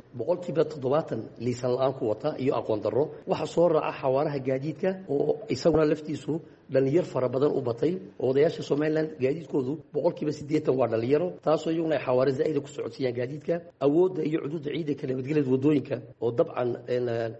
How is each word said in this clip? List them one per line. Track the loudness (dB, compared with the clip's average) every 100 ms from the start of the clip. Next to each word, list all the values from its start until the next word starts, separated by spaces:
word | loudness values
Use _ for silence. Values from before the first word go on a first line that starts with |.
| -6
boqolkiiba | -6 -2 -2 0 0
toddobaatan | 0 -2 0 0 0 -6 -8 -4
liisan | -4 -2 0
la'aan | 2 0
ku | 0 -2
wata | 0 -2 0
iyo | 0
aqoon | 0 0 0
darro. | 0 0 0 -4
Waxa | -4 -2 0
soo | 2 4
raaca | 4 0 -2
xawaaraha | 0 2 0 -2
gaadiidka | -2 -2 -2 -2 -2 -2 -2
oo | 0 0 -2 -4
isaguna | 2 4 6
laftiisu | 4 2 -2 -6 -4 -6 -6 -20 -2
dhalinyar | 2 4 2
fara | 2 0 0
badan | 2 2
u | 2
batay, | -2 0 0 -2 -8
oo | -2 2
wadayaasha | 4 4 2
Somaliland | -2 0 2 0 -2 -2
gaadiidkoodu | -2 -2 -2 -2 -2 -4 -6
boqolkiiba | -2 -2 0 -4
siddeetan | -4 -2 0 2 2
waa | 2
dhalinyaro, | 2 2 2 0 -2
taasoo | 0 0 0
iyaguna | -2 0 0
ay |
xawaare | 2 4 4
zaa'ida | 2 0 -2
ku | -4
socodsiiyaan | -8 -8 -4 -4 -2
gaadiidka. | -6 -6 -4 -4 -4 _
Awoodda | 2 4 2 0
iyo | -2 -2
cududa | -2 -6 -4
ciidanka | -4 -4 -4 -4
nabadgelyada | -4 0 0 2
waddooyinka | 4 4 2 0 -6 -8 -4
oo | -2
dabcan, | 0 0 0 -2 -4
een, | -4 -2 0 -2 -4